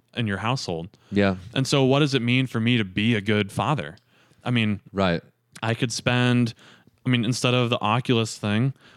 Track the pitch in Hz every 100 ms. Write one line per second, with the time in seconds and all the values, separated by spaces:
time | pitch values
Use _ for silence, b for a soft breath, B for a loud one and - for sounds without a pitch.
0 | _ - 110 98 110 135 - 82 85 _
1 | b 98 98 92 90 - 135 143 131 139
2 | 151 131 117 127 131 117 113 123 98 92
3 | 110 113 98 104 101 - 107 143 73 -
4 | b b b b 123 123 107 98 - 95
5 | 95 85 - _ _ - 113 117 127 -
6 | - 123 123 123 117 - B B B _
7 | 127 123 110 123 127 123 117 120 104 120
8 | - 117 110 - 107 104 135 - b